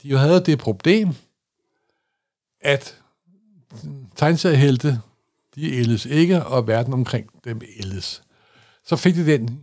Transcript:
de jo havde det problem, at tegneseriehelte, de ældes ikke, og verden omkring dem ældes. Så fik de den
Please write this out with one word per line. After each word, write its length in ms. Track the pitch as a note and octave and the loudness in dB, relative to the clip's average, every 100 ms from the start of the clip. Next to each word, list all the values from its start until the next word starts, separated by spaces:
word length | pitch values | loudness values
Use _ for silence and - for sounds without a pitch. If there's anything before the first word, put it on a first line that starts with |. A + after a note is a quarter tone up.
de 40 | C#3+ | -2
jo 100 | C3+ | 2
havde 260 | C#3+ F3+ F3+ | 4 4 4
det 140 | C#3+ | 0
problem, 500 | - F#2+ E3 G#3+ G3+ C3+ _ _ _ _ _ _ _ _ _ _ _ _ _ _ | 0 -2 2 2 2 -4 _ _ _ _ _ _ _ _ _ _ _ _ _ _
at 340 | C#3+ C#3 - - _ _ _ _ _ F#3 _ A2+ D3 C#3+ B2 - | -2 -2 -4 -20 _ _ _ _ _ _ _ -18 -16 -16 -12 -2
tegneseriehelte, 840 | D3+ E3 F#3 C#3+ C#3+ B2+ D3 B2 - _ _ _ _ - | 0 2 2 4 4 2 0 -4 -6 _ _ _ _ -10
de 200 | D#3 B2+ | -6 -2
ældes 300 | A#2 A2+ B2 | 0 -2 -2
ikke, 380 | D3+ E3+ F3+ | 0 2 2
og 240 | - B2+ A2+ | 0 -2 0
verden 260 | A2+ B2 | 0 0
omkring 320 | C3 A#2+ A#2+ - _ A#2+ | -2 -2 -4 -8 _ -12
dem 160 | A2 - - | -12 -12 -14
ældes. 420 | F#2+ F#2+ - - _ _ _ _ _ _ - | -12 -10 -12 -14 _ _ _ _ _ _ -6
Så 80 | E3 | 0
fik 200 | F3+ E3+ | 0 2
de 100 | D#3 | 2
den 340 | D3 A2+ C3 | 0 0 -10